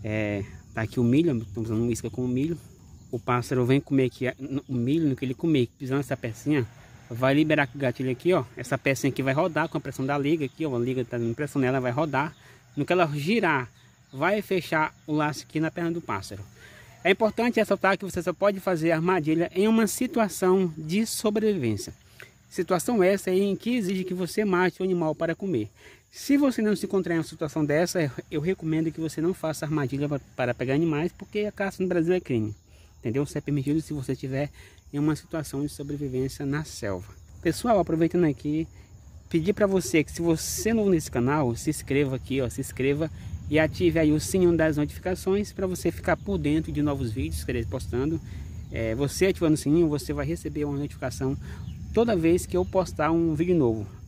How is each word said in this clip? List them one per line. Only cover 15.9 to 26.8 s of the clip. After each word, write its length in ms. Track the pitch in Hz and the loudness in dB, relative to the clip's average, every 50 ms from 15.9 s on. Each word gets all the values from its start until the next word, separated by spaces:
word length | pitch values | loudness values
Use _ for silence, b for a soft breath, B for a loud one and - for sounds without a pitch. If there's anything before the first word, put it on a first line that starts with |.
do 100 | 165 170 | -4 -6
pássaro. 420 | - - 110 95 92 - 101 98 101 - B B B B B B B B B B | -6 -6 -6 -6 -6 -10 -12 -14 -14 -18 B B B B B B B B B B
É 80 | - 175 | 2 2
importante 440 | 190 - 226 214 - - 233 247 233 | 4 4 2 0 2 2 0 2 4
ressaltar 400 | 226 208 - 196 185 - 190 196 | 2 2 2 2 2 4 2 2
que 80 | - 202 | 2 -2
você 180 | 185 - 185 | -6 -6 -2
só 80 | 160 180 | -2 -2
pode 300 | 165 _ 196 208 196 190 | -2 _ 2 2 2 2
fazer 320 | - 196 185 156 156 165 | 0 0 0 2 4 2
armadilha 580 | 165 156 165 180 190 180 147 156 160 165 170 165 - | 2 4 4 2 2 2 2 2 2 2 0 0 2
em 120 | 180 202 | 2 4
uma 200 | 220 226 220 226 | 6 6 6 4
situação 840 | 190 - - 262 247 - 240 220 196 - - 190 185 185 196 190 170 156 | 2 2 -2 -4 -2 2 0 0 0 0 0 4 4 6 6 4 2 -2
de 300 | 160 156 156 175 208 226 | -6 -6 -2 0 0 0
sobrevivência. 880 | - - - - 214 208 220 214 214 208 156 127 113 107 98 - - - _ B B B B B B B B _ _ | 0 -4 -2 -2 0 0 2 2 2 2 2 0 0 0 -2 -4 -10 -14 _ B B B B B B B B _ _
Situação 520 | - - 175 - 185 170 - - 240 214 | -6 -6 0 0 0 0 2 0 2 4
essa 280 | 180 185 202 190 - 196 | 4 4 4 2 0 0
em 260 | 180 190 202 202 190 | 2 2 2 2 0
que 180 | - - 226 247 | -2 -2 0 0
exige 300 | 247 202 175 202 185 180 | 0 0 0 -2 -2 -2
que 80 | 185 | -4
você 320 | 185 180 185 165 - 220 220 | -4 -4 -4 -2 -2 0 2
mate 380 | 202 180 175 185 180 - - | 2 4 4 4 2 2 0
o 20 | 185 | -2
animal 300 | 190 185 175 160 156 151 | 0 0 2 0 0 0
para 200 | - 165 160 160 | 0 -2 -2 -2
comer. 360 | - 202 196 160 113 104 101 B B B B B B B B | -4 -2 -2 -2 -2 -2 -4 B B B B B B B B
Se 240 | - - - - 277 | -18 -12 0 2 2
você 240 | 277 294 269 240 - | 4 4 2 2 2
não 160 | 220 208 208 | 2 2 2
se 80 | 180 | 0